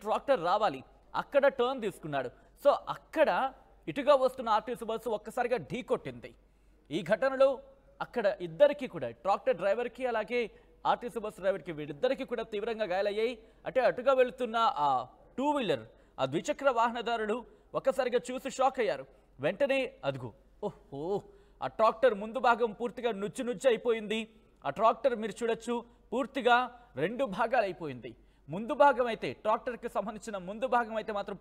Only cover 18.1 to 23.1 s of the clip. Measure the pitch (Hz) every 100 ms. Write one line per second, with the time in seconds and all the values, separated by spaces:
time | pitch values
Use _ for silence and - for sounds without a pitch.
18.1 | 240 247 262 262 - 262 262 208 139 -
19.1 | - _ - 143 208 277 269 254 - 139
20.1 | 135 120 - _ _ - - - 139 165
21.1 | 202 - - - - 131 - 220 226 262
22.1 | 202 214 233 240 240 233 196 233 254 233